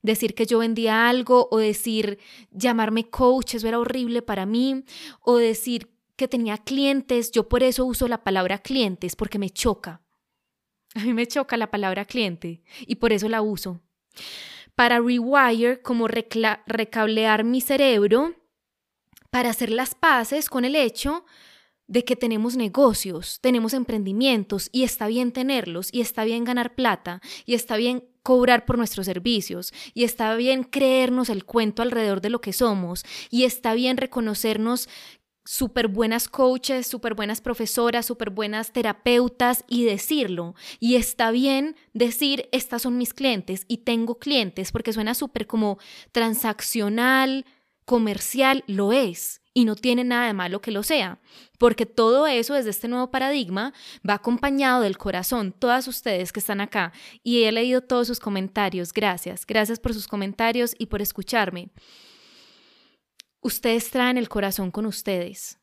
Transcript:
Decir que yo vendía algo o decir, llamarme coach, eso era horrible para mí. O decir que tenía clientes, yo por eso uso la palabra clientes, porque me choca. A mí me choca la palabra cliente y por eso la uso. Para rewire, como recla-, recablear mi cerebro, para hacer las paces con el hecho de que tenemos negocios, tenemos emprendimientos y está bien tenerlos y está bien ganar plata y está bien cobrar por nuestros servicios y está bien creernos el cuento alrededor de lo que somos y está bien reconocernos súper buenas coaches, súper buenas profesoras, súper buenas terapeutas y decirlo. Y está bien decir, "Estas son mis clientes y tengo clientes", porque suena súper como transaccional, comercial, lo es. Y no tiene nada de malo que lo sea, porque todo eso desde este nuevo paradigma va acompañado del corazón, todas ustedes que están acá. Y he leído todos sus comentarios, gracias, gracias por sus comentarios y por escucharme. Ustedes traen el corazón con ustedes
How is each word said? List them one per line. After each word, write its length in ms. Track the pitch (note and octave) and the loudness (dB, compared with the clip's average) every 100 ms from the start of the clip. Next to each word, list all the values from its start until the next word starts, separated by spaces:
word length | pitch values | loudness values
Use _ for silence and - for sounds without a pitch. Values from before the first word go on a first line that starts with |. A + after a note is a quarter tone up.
Decir 320 | G#3+ A3 A3+ | 0 0 0
que 120 | - A3+ | -2 2
yo 140 | A#3 | 2
vendía 500 | A#3 A3+ A3+ A3 A#3 | 2 0 2 4 4
algo 400 | B3+ A#3+ B3+ - | 4 6 6 6
o 60 | A3 | 2
decir, 640 | A3 G#3 A#3 A3 G#3 G3+ - - A#3 | 2 0 -2 0 -2 -4 -14 -20 -20
llamarme 580 | F#3+ A#3+ A3+ A3 A3 A3+ | -2 0 2 2 0 -4
coach, 460 | - B3+ C4 - A#3 | 2 4 4 0 -4
eso 120 | A3 | -2
era 120 | A#3 | 0
horrible 420 | A#3+ C4 A#3+ A#3+ | -2 -2 -2 -4
para 240 | A#3+ G3 F#3+ | -2 -4 -2
mí. 400 | A#3 C4 C4+ C4+ - D#4 C4+ | 0 0 -2 -8 -18 -20 -6
O 160 | - A#3+ | 2 4
decir 540 | A#3 A3 B3+ A#3+ - _ _ - | 4 0 -4 -6 -6 _ _ -6
que 140 | B3+ | -2
tenía 280 | B3+ A3+ G#3+ | -2 -2 -4
clientes, 760 | - C4+ C#4 C#4 C4 A#3+ A#3 | -4 0 2 0 0 -2 0
yo 180 | A#3 G#3+ | 0 2
por 140 | B3 | 4
eso 200 | B3+ B3 | 2 2
uso 240 | B3+ A#3+ B3 | -2 0 -2
la 160 | A#3 | -2
palabra 360 | - G3 F3+ G3+ | 0 0 0 -2
clientes, 580 | - C4+ G#3+ F#3 F3+ - | -2 0 0 0 -8 -6
porque 200 | G#3 G3+ | -6 -4
me 120 | G3 | -6
choca. 520 | - A#3+ G3 - E3 _ _ _ _ _ _ _ _ _ A3+ | 0 0 0 -6 -16 _ _ _ _ _ _ _ _ _ -4
A 60 | |
mí 120 | A3 | -2
me 140 | A#3 A#3+ | 0 0
choca 300 | C#4+ C4+ A#3 | -2 -2 -2
la 120 | A3 | -2
palabra 360 | G#3 F#3+ F#3 G3+ | -2 -2 -2 -4
cliente 580 | B3+ G#3 E3+ E3+ E3 _ - B3+ | -2 -2 -2 -10 -12 _ -20 -8
y 80 | B3 | 0
por 160 | A#3 | 2
eso 160 | G#3+ G#3+ | 2 2
la 140 | A3+ | 0
uso. 400 | G#3+ G3+ F#3+ F3 _ _ _ - - - - - - | -2 -4 -8 -12 _ _ _ -20 -18 -16 -18 -20 -14
Para 280 | - A#3+ A#3+ | 2 4 6
rewire, 800 | A#3+ B3 A#3 C#4+ B3+ A#3 A#3 B3+ | 4 2 4 4 6 4 2 0
como 260 | - A#3 A3+ | -2 0 0
recla-, 560 | A#3 A3+ A3+ A3+ G#3+ - | -2 -4 0 0 0 -4
recablear 800 | A3 G#3+ A3+ G#3+ A3 A3 G#3+ | -4 -2 0 0 2 4 4
mi 160 | A3+ B3+ | 2 0
cerebro, 760 | - C#4 C4+ A3+ G3+ A3 D#4+ E4+ _ _ _ _ _ _ _ - _ | 0 4 4 6 6 4 2 -4 _ _ _ _ _ _ _ -20 _
para 180 | B3 A#3+ | -2 0
hacer 200 | A3 A#3 | -2 -2
las 260 | A3+ C4 - | -2 -4 2
paces 540 | E4 - - D4 D4 | 4 4 2 -2 -2
con 140 | C4 | -2
el 140 | B3 D4+ | 0 2
hecho 480 | B3 A#3 C4+ D#4+ F4 _ - - _ _ _ | 0 0 -4 -4 -8 _ -20 -20 _ _ _
de 180 | G#3+ A#3+ | -2 0
que 100 | B3+ | -2
tenemos 400 | A#3+ A3 A3+ B3+ | 0 0 -2 -2
negocios, 840 | A3 F3+ C#4 G#3 F#3+ E3 - - | -2 6 4 4 -4 -8 -10 -2
tenemos 320 | B3 B3 A3+ | 2 2 0
emprendimientos 960 | C4 A#3+ A3+ G3 G3+ C4+ A#3 G3 G3 - | -2 -2 -4 -2 0 2 2 -2 -6 -4
y 120 | B3+ | -2
está 240 | B3+ - G#3+ | -2 -2 -2
bien 240 | A#3 B3 | 0 -2
tenerlos 580 | B3 B3+ C4+ F#3+ E3+ F#3+ | -2 -2 -2 -2 -8 -6
y 100 | A#3+ | -4
está 220 | A3+ - | -4 -2
bien 200 | A3 A#3 | -2 -2
ganar 320 | A#3 B3 A#3+ A#3+ | -2 -2 -4 0
plata 440 | G#3 F#3+ - F3+ - - - | 0 0 -6 -14 -14 -18 -4
y 80 | A#3+ | -4
está 220 | - G#3+ | -2 -2
bien 300 | A#3+ B3+ B3 _ | 0 -2 -8 _
cobrar 440 | - B3+ B3 A#3+ B3 | 2 4 6 4 2
por 120 | A#3+ | -2
nuestros 300 | A3 - F#3+ | -2 -4 -6
servicios 680 | F3+ G3 A3+ - F3+ F3+ - - - | -4 -2 -2 -2 -8 -10 -14 -16 -2
y 80 | |
está 320 | A#3+ A#3 A3 A3+ | -2 0 -2 0
bien 280 | B3 C4 | 2 0
creernos 680 | B3+ C#4 C4+ C4 B3+ B3 B3 | -2 0 4 4 2 2 0
el 160 | G3+ - | -4 -2
cuento 360 | A#3 G#3+ G#3+ | 0 0 0
alrededor 400 | A#3 A#3 G#3+ G3 | -2 0 0 0
de 80 | G3+ | -2
lo 120 | A#3 | -4
que 120 | G#3+ | -4
somos 500 | F#3+ A#3+ G3+ F3 F3 - - - | 0 0 0 -4 -8 -12 -16 -4
y 140 | A#3 B3+ | 0 2
está 280 | A#3+ A#3 | 0 -2
bien 240 | A3+ B3+ C4 | 0 0 -2
reconocernos 880 | C4 B3+ A3+ G#3 A3+ G#3+ A3 B3 - - - - _ _ | -4 -4 -4 -2 -2 -2 -2 -2 -6 -14 -20 -20 _ _
súper 440 | - - B3+ - A3+ | -10 -4 -4 0 -2
buenas 400 | G3 A3+ A#3 - | 0 0 0 -4
coaches, 580 | - B3+ B3+ - C4 B3 | 2 2 4 -2 -4 -4
súper 300 | B3 A#3 G#3+ | -6 -6 -4
buenas 260 | G#3 A3 | -4 -4
profesoras, 640 | - A#3 A3 - A#3 A#3+ A#3 | -6 -4 -2 0 0 0 -4
súper 240 | A#3 G#3+ | -6 -6
buenas 420 | F#3+ G#3 G#3+ A3 | -4 -4 -4 -4
terapeutas 920 | - A3 G3+ - A#3+ B3 A#3+ B3 B3 - | -2 -2 0 2 4 4 2 2 2 -2
y 160 | A#3+ A#3 | 0 2
decirlo. 680 | G3+ - D4+ G#3+ F3 E3+ - - - | 0 -2 0 0 -4 -6 -10 -18 -4
Y 140 | A#3 | 2
está 380 | B3 A3 - A3+ | 2 2 0 2
bien 440 | A#3 C4+ C4+ D4 D#4 _ | 4 2 2 0 -6 _
decir, 560 | A3 A#3+ A3+ D4 C#4 - | 0 0 2 0 0 -2
"Estas 320 | B3+ - A#3 | -4 -4 -6
son 160 | B3+ B3 | -2 -2
mis 160 | A#3+ - | -4 -2
clientes 500 | C4+ G#3+ F3+ F#3+ - | -2 -2 -4 -10 -6
y 100 | A3+ | -6
tengo 420 | - A#3 A3+ A#3+ | -2 -2 -2 -4
clientes", 520 | - C#4 G3+ F3+ F#3+ | 0 0 0 -4 -6
porque 220 | A3+ A3 | -6 -4
suena 220 | A3 G#3+ A#3+ | -4 -2 -4
súper 320 | C#4 - G#3+ | -4 -6 -4
como 320 | A3+ G#3+ G3 - - - | -2 -2 -2 -10 -20 -6
transaccional, 1400 | - A3+ A3 A3+ G#3+ - A#3 G3+ A3 B3 C4 C4 C4 C4 _ _ _ - | 0 0 0 -2 -4 -4 -2 -2 2 2 4 2 -2 -6 _ _ _ 0
comercial, 800 | A#3+ A3 G3+ - B3 C4+ C4+ - | 2 2 -2 -4 2 2 2 -2
lo 260 | G3 G3+ | -2 2
es. 460 | B3+ A#3 E3+ - - _ | 2 2 -4 -10 -12 _
Y 140 | - A#3 | 2 2
no 100 | G#3+ | 2
tiene 280 | B3+ A#3+ | 0 0
nada 240 | B3 A#3+ A#3+ | 0 0 0
de 60 | |
malo 280 | G3+ F3 G3 | -2 -4 -6
que 100 | G#3+ | -4
lo 120 | G3+ | -4
sea, 360 | G#3+ D4 F#3 F3+ _ - - _ | 0 0 0 -8 _ -20 -20 _
porque 300 | A#3+ A#3 A3 | 4 4 -2
todo 400 | - A3+ B3+ D4+ | 4 4 6 4
eso 260 | B3 A#3 | 2 0
desde 160 | C#4+ A3 | -2 -2
este 180 | G3 A#3 | -4 -4
nuevo 220 | B3 B3+ | -4 -2
paradigma 640 | C4 C4+ C#4+ F#3+ F#3 A#3+ - - - F#3+ | -2 -2 -2 -2 -4 -6 -10 -20 -10 -4
va 60 | |
acompañado 680 | G#3 - A#3+ C#4 C#4 C4+ B3 | -2 0 0 0 2 2 4
del 160 | G#3 F#3+ | 2 -2
corazón, 560 | G3+ F3+ F3+ B3 G3 - | -4 -4 -4 -2 -4 -2
todas 300 | B3 B3 C4 | 2 2 0
ustedes 440 | A#3+ - F#3+ F3+ | -8 -4 -4 -4
que 80 | - | -6
están 220 | - G3+ | -6 -4
acá. 320 | G3+ A3 E3+ - - - | -4 -2 -4 -6 -20 -12
Y 200 | - A#3+ | 0 4
he 80 | A3+ | 4
leído 300 | A3+ B3 B3+ | 4 2 0
todos 240 | B3+ B3 A#3 | 2 0 0
sus 120 | G3 | -2
comentarios, 760 | - G3 F#3+ G#3+ G3 F#3 F3 | -4 -4 -4 -2 -2 -2 -4
gracias, 540 | - G#3 F3+ - F3+ - | -2 -2 -2 -8 -12 -2
gracias 320 | G#3+ G#3+ A3+ | 0 0 -2
por 160 | - G#3+ | -6 -6
sus 120 | - | -6
comentarios 680 | G#3 G3 G3 A3+ A#3 A#3+ - | -6 -6 0 0 2 -2 -4
y 80 | A3+ | -6
por 160 | G#3 | -4
escucharme. 720 | G3+ - F#3+ A#3+ F#3+ F3 F#3+ _ _ - - - _ - _ _ _ _ _ _ _ _ - _ | -6 -8 -4 0 -2 -4 -14 _ _ -20 -20 -20 _ -20 _ _ _ _ _ _ _ _ -20 _
Ustedes 480 | B3+ - A#3+ A#3 A3+ | -8 -4 0 -2 -2
traen 280 | C4 B3 B3 | 0 0 0
el 120 | A#3 | -2
corazón 400 | G#3 G3 F#3+ F#3 | -2 -4 -2 -6
con 160 | F#3+ G#3+ | -4 -6
ustedes 720 | F#3+ - F#3 F3 F#3+ - - | -6 -4 -4 -6 -10 -16 -18